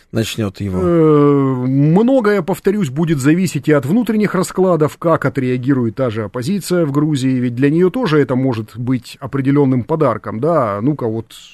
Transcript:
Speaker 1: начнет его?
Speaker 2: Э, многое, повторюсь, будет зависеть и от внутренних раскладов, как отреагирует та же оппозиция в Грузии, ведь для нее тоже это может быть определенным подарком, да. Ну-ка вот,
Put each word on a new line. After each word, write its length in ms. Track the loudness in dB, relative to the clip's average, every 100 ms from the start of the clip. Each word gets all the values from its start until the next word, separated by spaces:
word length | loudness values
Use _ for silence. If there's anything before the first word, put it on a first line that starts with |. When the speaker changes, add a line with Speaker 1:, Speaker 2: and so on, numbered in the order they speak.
| _
Speaker 1:
начнет 500 | -6 -4 -4 -6 -6
его? 180 | -6 -2
Speaker 2:
Э, 840 | 0 2 4 4 4 2 0 -2 -2
многое, 800 | 2 4 4 4 2 2 0
повторюсь, 460 | -2 -2 -2 0 -2
будет 280 | -2 -2 0
зависеть 500 | 2 2 0 -2 0
и 60 |
от 140 | 0 2
внутренних 480 | -2 0 0 0 -2
раскладов, 600 | -4 0 2 2 0 0
как 280 | -2 0 0
отреагирует 720 | -2 -2 -2 0 0 0 -2
та 160 | -4
же 140 | -4 -6
оппозиция 600 | -6 -4 -4 -2 0 0
в 60 |
Грузии, 480 | 0 0 0 0 0
ведь 160 | -2 0
для 160 | 2
нее 180 | 4 2
тоже 300 | 0 0 2
это 160 | 2 0
может 420 | -2 -2 -6 -8
быть 400 | -4 -4 -6 -16
определенным 640 | -8 -4 0 2 2 0
подарком, 560 | -2 0 0 -2 -6 -4
да. 400 | 0 0 0 -2
Ну-ка 260 | -2 -2 -4
вот, 260 | -6 -10 -16 -20